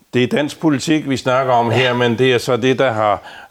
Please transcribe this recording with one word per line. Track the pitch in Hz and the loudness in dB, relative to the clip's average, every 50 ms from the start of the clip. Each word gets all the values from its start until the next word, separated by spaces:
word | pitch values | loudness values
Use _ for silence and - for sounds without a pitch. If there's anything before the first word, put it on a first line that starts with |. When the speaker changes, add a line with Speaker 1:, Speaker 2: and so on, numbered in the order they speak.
| _ _ - | _ _ 0
Speaker 1:
Det | 123 123 | 0 0
er | |
dansk | 117 - 139 151 139 - - | 0 0 -2 -2 -4 -4 -2
politik, | 170 160 143 123 - 165 156 156 139 135 | -2 0 0 0 0 -2 -2 -2 -2 -4
vi | 135 | -4
snakker | 117 - 131 123 131 135 131 123 | -4 -2 -2 0 0 0 2 2
om | 117 117 117 | 2 2 2
Speaker 2:
Ja. | 110 | 2
Speaker 1:
her, | 120 131 123 120 | 0 0 0 0
men | 123 123 120 113 | 0 0 0 2
det | 107 127 131 123 | 2 2 2 2
er | |
så | 113 - 139 123 | 0 0 -2 -2
det, | 113 120 131 131 110 | 0 0 0 0 2
der | 135 131 | 0 0
har | 110 107 107 104 98 92 - - - - - - | 0 0 0 0 0 -2 -4 -12 -20 -20 -20 -14